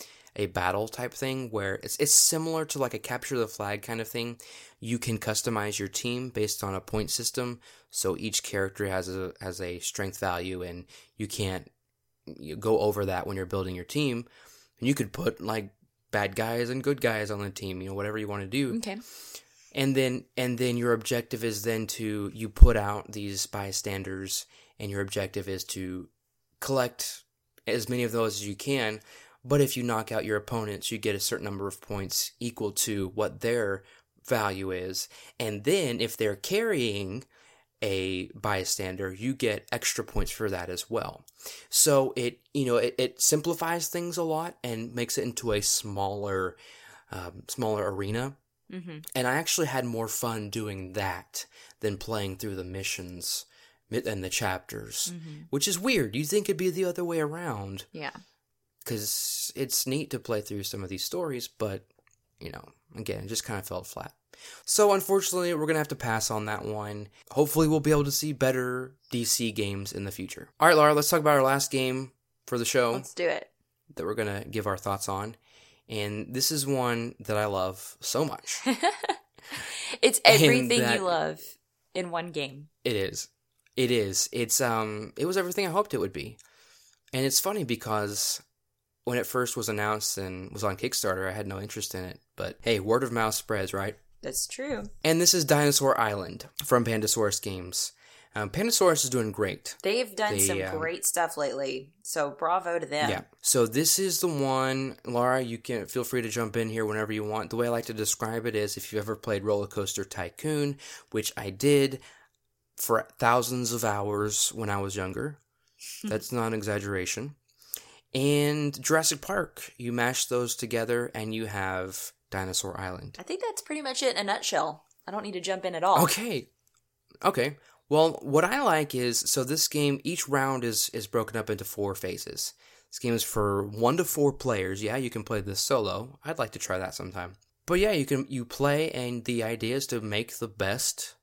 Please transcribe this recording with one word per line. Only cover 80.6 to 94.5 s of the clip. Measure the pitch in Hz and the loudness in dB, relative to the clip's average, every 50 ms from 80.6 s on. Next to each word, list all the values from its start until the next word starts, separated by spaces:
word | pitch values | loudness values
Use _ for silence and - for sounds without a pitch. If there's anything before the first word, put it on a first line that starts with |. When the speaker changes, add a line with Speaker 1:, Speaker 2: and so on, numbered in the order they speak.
| - 233 240 233 | 6 4 4 4
Speaker 1:
that | 123 120 117 - | 4 4 4 2
Speaker 2:
you | - | 2
love | 175 170 156 156 156 156 - - - - - _ _ _ _ _ _ - | 2 2 2 0 0 -4 -6 -12 -18 -20 -20 _ _ _ _ _ _ -6
in | 180 180 170 | -6 -4 -4
one | 170 165 170 175 | -4 -4 -4 -4
game. | 151 151 139 135 131 143 151 - _ _ - | -4 -4 -4 -6 -8 -12 -18 -20 _ _ -2
Speaker 1:
It | 127 113 | 0 0
is. | 98 95 - - - - - _ _ _ _ _ _ _ _ - | 0 0 -2 -4 -6 -10 -12 _ _ _ _ _ _ _ _ 0
It | 131 127 117 | 2 2 4
is. | 123 113 104 98 92 - - - | 4 4 2 2 2 0 0 0
It's, | - 123 117 110 - - | 0 -2 0 2 2 2
um, | 131 120 113 110 110 107 107 107 107 - - | 2 2 2 0 0 -2 -4 -6 -8 -8 -6
it | - 143 | -4 -2
was | 175 185 | 0 0
everything | 190 175 180 180 208 196 | 0 0 0 0 -2 -2
I | 175 | 0
hoped | 165 202 208 - - | 0 0 0 0 0
it | 110 | -2
would | 90 95 - | -2 -2 -4
be. | 76 - 113 113 - - - _ - - - - - _ _ _ _ _ _ - | -6 -10 -10 -12 -18 -20 -20 _ -20 -20 -20 -20 -20 _ _ _ _ _ _ -2
And | 131 135 | 0 2
it's | 135 - - | 2 2 2
funny | - 190 214 208 147 | 2 2 0 -2 -2
because | 120 117 - - 110 107 104 104 101 101 - - - - - - _ _ _ _ _ _ _ _ _ _ _ - | -2 -2 -2 -2 -2 -2 0 0 -2 -2 -2 -2 -2 -2 -4 -8 _ _ _ _ _ _ _ _ _ _ _ -4
when | 120 123 | -2 -2
it | 123 - | -2 -2
first | - - 127 123 120 - | 0 0 0 0 0 -2
was | 123 104 113 | -4 -2 -2
announced | 107 104 104 107 107 107 - - - | -2 0 0 0 0 0 -2 -4 -4
and | 98 95 92 92 92 95 101 | -4 -6 -6 -6 -8 -10 -10
was | - 101 107 | -6 -2 -2
on | 101 95 | -2 0
Kickstarter, | - 120 127 - - - 98 92 95 95 | -2 -2 -2 -2 0 0 0 0 0 -2
I | 95 95 | -2 -4
had | 107 101 | -4 -6
no | 95 95 95 | -6 -6 -8
interest | 104 104 - 107 - - - | -8 -8 -8 -6 -6 -6 -6
in | 92 92 | -6 -8
it. | 90 - - _ _ _ | -8 -10 -14 _ _ _
But | - 95 92 - - | -8 -6 -6 -6 -2
hey, | - 117 113 98 | 0 2 2 2
word | 95 107 113 127 135 | 4 4 2 2 2
of | 117 | 2
mouth | 117 117 110 110 - | 0 2 2 2 0
spreads, | - - - 110 98 95 90 - | -2 -2 -2 0 0 0 0 -2
right? | 98 98 104 - - _ _ - - | -2 -2 -4 -6 -10 _ _ -16 -12
Speaker 2:
That's | - 131 131 - - | -8 -6 -4 -4 -4
true. | - | -4